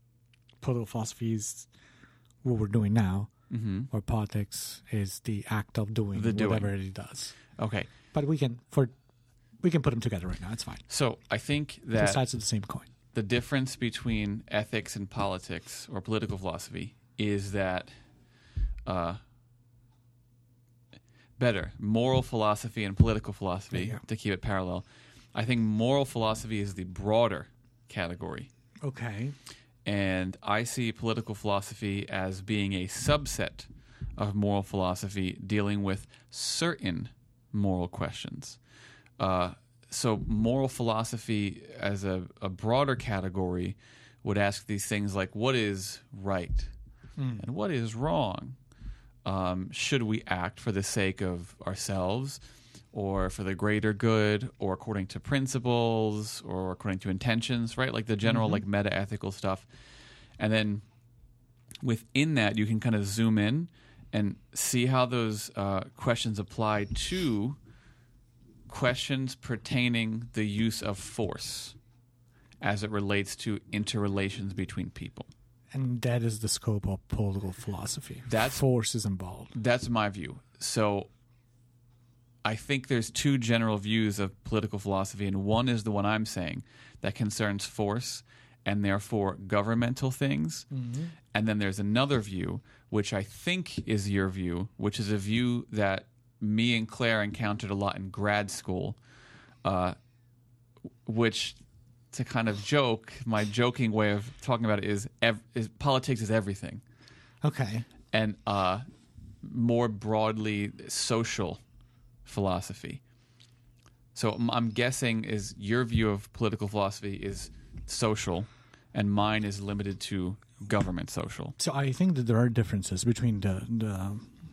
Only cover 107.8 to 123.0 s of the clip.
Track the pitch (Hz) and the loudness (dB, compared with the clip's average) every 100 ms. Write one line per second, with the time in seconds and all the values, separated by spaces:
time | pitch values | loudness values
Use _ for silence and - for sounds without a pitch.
107.8 | 117 - - 110 110 101 - 101 92 95 | -6 -12 -2 0 0 -2 -2 2 4 2
108.8 | 135 - - - - - - - 117 117 | -4 -16 -20 -20 -20 -18 -10 0 2 4
109.8 | 120 104 107 110 110 110 107 104 101 - | 2 0 0 2 2 2 0 0 -2 -6
110.8 | - - - 113 113 - 92 - - - | -8 -4 0 0 0 -2 -2 -4 -12 -20
111.8 | - _ - - - - 98 90 - - | -20 _ -20 -20 -10 -2 0 0 -2 -10
112.8 | - - _ _ _ _ - _ - - | -10 -12 _ _ _ _ -20 _ -20 -20
113.8 | - _ _ - 113 - 117 117 117 107 | -20 _ _ -2 -2 2 2 2 2 2
114.8 | 120 131 123 113 107 107 101 - 101 117 | 0 2 0 0 -2 -4 -4 -8 0 2
115.8 | 123 113 110 101 104 - 113 101 101 107 | 2 4 4 2 -4 -2 0 0 -2 0
116.8 | 98 101 101 98 98 98 - - - - | 0 0 -8 -6 -6 -6 -10 -14 -16 -14
117.8 | - - 113 107 - 90 110 - - - | -10 0 2 2 0 -2 -2 -10 -20 -20
118.8 | _ - 101 101 104 107 104 101 101 101 | _ -2 2 4 4 2 0 -2 -4 -2
119.8 | 101 95 - 98 90 104 - - 101 104 | -4 -4 -4 -2 -2 -4 -12 -16 0 2
120.8 | 92 87 95 - 82 - - - - 139 | 2 -2 -4 -4 -6 -6 -10 -4 -2 0
121.8 | 139 127 185 151 117 113 123 117 110 104 | 0 2 4 4 4 6 6 4 2 2
122.8 | 98 92 | -2 0